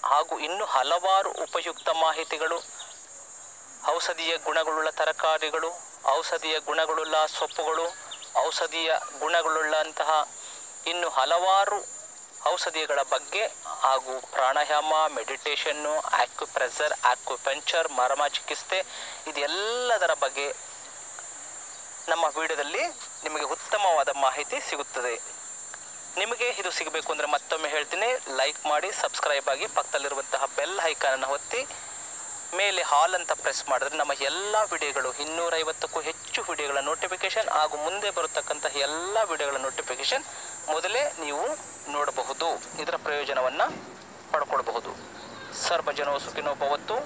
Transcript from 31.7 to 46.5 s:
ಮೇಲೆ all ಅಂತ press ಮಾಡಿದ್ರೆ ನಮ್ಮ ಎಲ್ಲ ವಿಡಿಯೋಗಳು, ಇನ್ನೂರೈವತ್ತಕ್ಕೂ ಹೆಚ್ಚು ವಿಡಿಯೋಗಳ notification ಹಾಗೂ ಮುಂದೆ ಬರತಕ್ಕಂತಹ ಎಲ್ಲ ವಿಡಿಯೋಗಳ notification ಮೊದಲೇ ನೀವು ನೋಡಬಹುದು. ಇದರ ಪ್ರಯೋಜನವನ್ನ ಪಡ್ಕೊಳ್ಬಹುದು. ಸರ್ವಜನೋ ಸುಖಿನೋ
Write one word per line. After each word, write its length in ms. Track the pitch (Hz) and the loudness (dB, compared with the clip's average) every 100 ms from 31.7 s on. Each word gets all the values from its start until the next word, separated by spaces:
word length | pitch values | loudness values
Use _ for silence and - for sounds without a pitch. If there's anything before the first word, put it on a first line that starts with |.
| - - - - - - - - 180 | -2 -2 -2 0 0 0 -2 -2 0
ಮೇಲೆ 260 | 202 185 | 2 2
all 320 | 151 143 170 | 4 4 4
ಅಂತ 180 | 180 175 | 2 0
press 360 | 151 151 131 - | 0 2 0 2
ಮಾಡಿದ್ರೆ 280 | 131 135 151 | 0 0 0
ನಮ್ಮ 160 | 143 | 0
ಎಲ್ಲ 440 | 139 139 170 202 214 214 | 0 0 0 2 2 2
ವಿಡಿಯೋಗಳು, 420 | 165 151 135 131 | 2 2 0 0
ಇನ್ನೂರೈವತ್ತಕ್ಕೂ 880 | 127 147 165 170 165 160 160 165 160 | 0 0 0 0 0 0 -2 -2 -2
ಹೆಚ್ಚು 420 | 156 - - - | -4 -4 -4 -2
ವಿಡಿಯೋಗಳ 360 | 156 151 147 139 | -2 -2 0 0
notification 720 | 139 165 190 185 190 - - | 0 0 0 0 0 0 0
ಹಾಗೂ 280 | 151 156 151 | 2 2 0
ಮುಂದೆ 340 | 156 196 208 | -2 -2 -2
ಬರತಕ್ಕಂತಹ 680 | 180 160 156 - 147 147 139 | 0 0 0 0 0 0 0
ಎಲ್ಲ 460 | 139 156 180 220 | 0 0 0 0
ವಿಡಿಯೋಗಳ 340 | 214 156 143 139 | 0 0 -2 0
notification 680 | 135 127 151 - - 262 - - - - 165 | -2 -2 -2 -2 0 0 -2 -2 -2 0 0
ಮೊದಲೇ 440 | 156 180 226 294 - | 0 0 0 0 -2
ನೀವು 540 | 147 147 240 302 - - - | -2 -2 -2 -2 -4 -6 -4
ನೋಡಬಹುದು. 540 | 147 147 - - 139 165 135 - - | 0 0 0 -4 -2 -2 -2 -6 -6
ಇದರ 140 | 156 165 | -4 -4
ಪ್ರಯೋಜನವನ್ನ 680 | 156 147 139 131 127 147 262 - - - - - - | -2 -4 -2 0 0 0 0 -2 -14 -16 -18 -18 -4
ಪಡ್ಕೊಳ್ಬಹುದು. 580 | 156 143 139 123 117 - - - - - - - | -2 0 -2 -2 -6 -6 -12 -14 -16 -16 -14 -4
ಸರ್ವಜನೋ 640 | - - 170 151 143 143 139 | 2 4 4 0 -2 -2 -2
ಸುಖಿನೋ 360 | - - 151 | -4 -4 -4